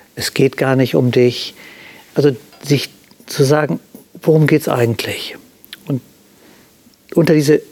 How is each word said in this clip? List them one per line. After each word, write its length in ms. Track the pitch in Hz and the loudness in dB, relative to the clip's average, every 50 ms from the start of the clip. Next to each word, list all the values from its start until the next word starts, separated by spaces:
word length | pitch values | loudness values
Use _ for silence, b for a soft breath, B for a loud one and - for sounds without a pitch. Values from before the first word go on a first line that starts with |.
| B B _ | B B _
es 200 | - - - - | -10 -10 -6 -2
geht 220 | - - - - | 0 0 0 0
gar 200 | - 143 135 131 | -2 -2 0 0
nicht 180 | 131 131 123 - | 0 0 0 0
um 160 | 147 127 123 | 0 0 2
dich.“ 440 | 117 123 123 123 123 - - - B B B B B B B B B B B B - | 2 2 2 2 0 -4 -8 -14 B B B B B B B B B B B B -2
Also 220 | 156 139 143 127 - - - - - | 0 0 0 0 -4 -8 -20 -20 -12
sich 280 | - 139 143 127 - - - _ _ _ _ - _ | -4 -2 -2 -2 -2 -6 -14 _ _ _ _ -20 _
zu 160 | - - - 139 | -8 -2 0 0
sagen, 360 | 131 151 151 151 - 170 - - _ - - - _ - - | 2 2 0 0 -2 -6 -8 -10 _ -20 -20 -20 _ -20 -4
„Worum 240 | - 165 156 156 151 | 0 2 4 4 4
geht's 220 | 156 160 147 - - | 4 2 2 0 -2
eigentlich?“ 680 | 139 123 120 113 110 - - - - - - - - - - _ _ _ - - - - - - | -2 0 0 0 -2 -4 -6 -8 -10 -10 -12 -14 -16 -18 -20 _ _ _ -20 -20 -20 -14 -8 -6
Und 120 | 139 123 - _ _ _ b b b b b b b b b b b b b _ _ _ _ _ - | -6 -6 -8 _ _ _ b b b b b b b b b b b b b _ _ _ _ _ 0
unter 200 | 170 156 170 160 | 2 2 4 2
diese 260 | 151 143 147 151 - - - | 2 4 2 2 2 0 -6